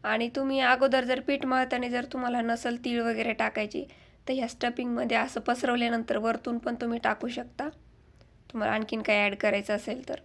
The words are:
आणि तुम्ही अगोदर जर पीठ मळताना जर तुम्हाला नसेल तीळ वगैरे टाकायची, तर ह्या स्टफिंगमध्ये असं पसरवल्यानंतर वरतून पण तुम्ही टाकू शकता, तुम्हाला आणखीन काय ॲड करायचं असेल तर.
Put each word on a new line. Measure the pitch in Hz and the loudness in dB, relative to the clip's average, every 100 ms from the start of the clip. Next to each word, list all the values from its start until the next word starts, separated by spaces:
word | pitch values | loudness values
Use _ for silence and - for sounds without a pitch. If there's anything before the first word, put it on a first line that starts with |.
आणि | 214 220 233 | 0 0 0
तुम्ही | 269 269 269 | 0 0 2
अगोदर | 254 254 269 262 | 4 6 6 4
जर | 247 254 | 2 0
पीठ | 262 277 | 2 0
मळताना | 269 262 254 247 247 | 2 2 2 0 -2
जर | 247 247 | -4 -4
तुम्हाला | 262 247 240 | -4 -2 0
नसेल | 233 233 240 240 | 0 0 -2 -4
तीळ | 240 240 | -2 0
वगैरे | 233 220 226 | 0 0 -2
टाकायची, | 220 220 214 208 - 277 - - - - | 0 -2 0 -4 -4 -8 -16 -20 -12 -4
तर | |
ह्या | 262 233 | -2 -2
स्टफिंगमध्ये | - 240 247 247 240 240 226 | -2 -4 -2 -2 -2 2 0
असं | 262 - | 0 -2
पसरवल्यानंतर | 226 247 254 240 233 233 226 220 | -2 0 2 2 2 0 0 0
वरतून | 226 233 247 233 | 0 -2 -2 -4
पण | 247 240 | -4 -4
तुम्ही | 233 233 | -2 0
टाकू | 220 214 240 | 0 0 -4
शकता, | 247 240 - 285 - - - - - - - - | -6 -8 -8 -8 -8 -20 -20 -20 -20 -20 -20 -10
तुम्हाला | 233 214 | -2 0
आणखीन | 214 214 220 | 0 -2 -2
काय | 214 208 | 2 4
ॲड | 208 | 4
करायचं | 202 208 202 202 | 2 2 2 0
असेल | 208 214 254 262 | -4 -2 -8 -8
तर. | - | -10